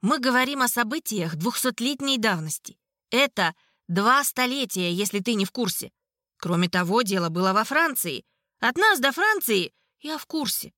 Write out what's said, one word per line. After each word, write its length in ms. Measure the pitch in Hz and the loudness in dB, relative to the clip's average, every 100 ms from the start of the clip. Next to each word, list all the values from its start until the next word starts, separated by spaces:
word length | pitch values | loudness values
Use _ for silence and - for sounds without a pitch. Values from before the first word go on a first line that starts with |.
Мы 160 | 190 302 | 2 2
говорим 440 | 254 247 262 277 | 4 4 2 0
о 60 | 254 | 0
событиях 680 | - 233 302 - 214 165 | 0 -2 -2 -4 -4 -4
двухсотлетней 840 | 156 180 - 254 - 240 285 277 269 | -2 -4 0 -2 0 -2 -2 -2 0
давности. 600 | 220 180 156 151 - - _ _ _ | 0 0 -4 -8 -12 -20 _ _ _
Это 440 | 233 277 - 175 160 _ _ _ | 0 0 2 -2 -2 _ _ _
два 340 | 175 208 262 | 0 4 4
столетия, 680 | 277 - 254 269 240 190 175 | 2 0 -2 0 -4 -2 -2
если 280 | 175 202 208 | 0 -2 -2
ты 140 | 196 | -2
не 100 | 220 | 0
в 60 | 196 | -2
курсе. 400 | - 220 - - _ _ _ _ _ | -2 -4 -4 -8 _ _ _ _ _
Кроме 300 | - 170 180 | -2 0 2
того, 340 | 180 175 208 | 0 0 0
дело 260 | 233 190 170 | 2 0 0
было 240 | 165 190 | 0 2
во 120 | 190 | 2
Франции. 600 | 226 285 330 262 175 131 - _ _ _ | 0 0 0 -2 -6 -6 -12 _ _ _
От 160 | 233 254 | -2 4
нас 240 | 427 381 | 4 4
до 120 | 262 | 2
Франции 600 | 269 403 415 - 208 175 _ _ _ | 2 0 0 2 0 0 _ _ _
я 180 | 294 311 | -10 -10
в 80 | - | -6
курсе. 460 | 320 254 - - | -4 -2 -4 -6